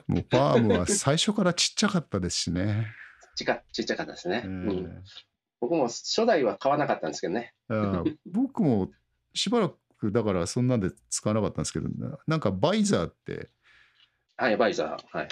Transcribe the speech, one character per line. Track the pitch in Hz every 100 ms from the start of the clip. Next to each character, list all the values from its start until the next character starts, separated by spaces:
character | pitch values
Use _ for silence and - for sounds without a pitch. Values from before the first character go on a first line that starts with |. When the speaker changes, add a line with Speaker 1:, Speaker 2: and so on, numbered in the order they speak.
| -
Speaker 1:
も | 87
う |
パ | - 123 143
ー | 131
ム | 113 92
は | 90
最 | - - 160
初 | -
か | 208
ら | 180
ち | 170 -
っ | -
ち |
ゃ | 208
か | 180
っ | -
た | 98
で | 90
す | -
し | -
ね。 | 87 104 104 110 - - - - -
Speaker 2:
ち | -
か-、 | - -
ち | -
っ | 165
ち |
ゃ | 107
か |
っ | -
た |
で | -
す | 87
ね。 | 104 95
Speaker 1:
え |
え。 |
Speaker 2:
う |
ん。 | 95 - 92 85 90 95 - - _ _ _
僕 | 123 165
も | 120
初 | - - - 233
代 | 180
は | 117 98
買 | 135
わ | 147
な | 139
か | 104
っ |
た | 80
ん |
で | 73
す |
け | 90
ど |
ね。 | 107 - _ -
Speaker 1:
あ | 107
あ、 | 101 95 - -
Speaker 2:
<laughs> | -
Speaker 1:
僕 | 208 269 -
も | 165 127 185 - _ _ _
し | - 196
ば | 240
ら | 175 - _ _
く | 107
だ | 110
か | 107
ら | 90 85
そ | -
ん | 123
な | 123
ん |
で | 92 - _
使 | - 107
わ |
な | 110
か | 92
っ |
た | -
ん |
で | 80
す |
け | 82
ど、 | -
な-、 | - - - -
な | 160
ん |
か | 101
バ | 95 151 220
イ |
ザ | 202 113
ー | 85
っ | - -
て、 | - - _ _ - _ _ _ _ _ -
Speaker 2:
は | 120
い、 | 104
バ | 110
イ |
ザ | - 76 - -
ー。 | 85
は |
い。 | -